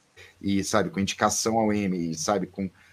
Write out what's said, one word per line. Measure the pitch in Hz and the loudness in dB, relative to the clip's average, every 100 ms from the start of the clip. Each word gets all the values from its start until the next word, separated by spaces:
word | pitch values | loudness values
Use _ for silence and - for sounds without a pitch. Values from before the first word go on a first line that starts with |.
| _ - - _ | _ -20 -20 _
e, | 98 98 | 0 0
sabe, | 95 107 87 | 2 2 2
com | 98 | 0
indicação | 98 - 107 - 113 113 | -2 2 2 2 0 2
ao | 107 | 2
Emmy, | 104 98 92 85 | 2 0 -2 -2
e, | 80 | -2
sabe, | - 101 87 | 0 0 -2
com | - 95 - - | -4 -6 -8 -20